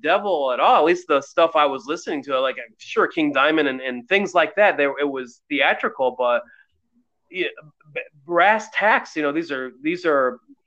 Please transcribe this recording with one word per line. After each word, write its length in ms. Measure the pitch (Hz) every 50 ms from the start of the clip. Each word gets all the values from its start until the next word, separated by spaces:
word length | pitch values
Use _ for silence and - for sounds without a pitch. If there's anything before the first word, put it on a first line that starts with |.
| 117
devil 500 | 151 180 208 208 208 180 147 139 131 123
at 80 | 120
all, 160 | 151 214 254
at 80 | 196 151
least 240 | 165 180 - - -
the 120 | 147 139
stuff 360 | 139 - - 175 165 160 -
I 100 | 156 147
was 200 | 143 135 131 117
listening 360 | 135 160 165 - 180 170 143 123
to, 140 | 139 135 131
like, 160 | 131 131 120
I'm 180 | 131 120 - _ _
sure 280 | - - - 226 185
King 260 | 147 - 170 156 147 139
Diamond 360 | 131 139 151 156 160 143 139
and, 120 | 131 131
and 280 | 131 131 123 123 120 -
things 260 | 185 202 202 - -
like 200 | 226 - - -
that, 200 | 196 208 196 165
they, 80 | 147 143
it 240 | 139 139 135 147 143
was 320 | 135 131 127 117 - _ _ -
theatrical, 640 | 147 135 139 165 214 214 - 220 - - 131 127 123 -
but, 240 | 123 123 120 117 - _ _ _ _ _ _ _ _ _ _ _ _ _ _ _ _ _
yeah, 180 | - 180 165 139 - - 156 151 _ _ _ 151 143
b-, 60 | 165 - - _ 143 139
brass 440 | 160 175 170 175 202 220 214 220 - -
tacks, 440 | - 196 214 254 262 - - -
you 60 | 160 151
know, 100 | 143 147
these 180 | 165 165 -
are, 220 | 143 131 131 127 123 127 139
these 220 | 156 175 175 175
are 360 | 165 147 139 131 127 120 - _ _ - _ _